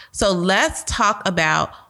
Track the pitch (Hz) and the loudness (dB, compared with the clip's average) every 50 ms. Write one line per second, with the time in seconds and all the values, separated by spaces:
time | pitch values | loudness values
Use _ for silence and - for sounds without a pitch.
0 | - - _ - 233 202 190 175 170 185 190 208 269 320 - - - - - - | -20 -18 _ -2 0 0 2 2 2 2 2 2 2 0 -2 -6 -8 -6 -2 0
1 | 226 202 220 220 - - 180 170 165 156 156 151 156 - - - - _ | 0 0 0 0 -2 -4 -2 0 0 2 2 0 0 -2 -6 -16 -20 _